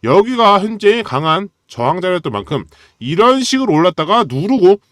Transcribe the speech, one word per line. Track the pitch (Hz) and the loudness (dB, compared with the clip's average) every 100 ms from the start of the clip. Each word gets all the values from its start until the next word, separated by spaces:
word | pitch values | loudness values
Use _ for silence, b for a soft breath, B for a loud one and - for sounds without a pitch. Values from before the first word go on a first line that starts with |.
여기가 | 113 160 220 254 226 202 | 2 2 2 2 4 4
현재 | 208 220 202 233 | 0 0 0 0
강한 | 220 131 160 160 202 _ _ | -2 -4 -2 -2 -4 _ _
저항 | - 120 170 | -4 -2 -2
자리였던 | 180 180 170 | -2 -4 -4
만큼 | 202 196 147 85 b b b | -8 -6 -8 -8 b b b
이런 | 117 170 233 262 | -8 0 2 2
식으로 | 254 262 262 | 0 -2 0
올랐다가 | 151 175 175 156 220 190 | 2 2 0 -2 0 0
누르고 | 131 185 254 185 202 _ | -4 -2 2 2 2 _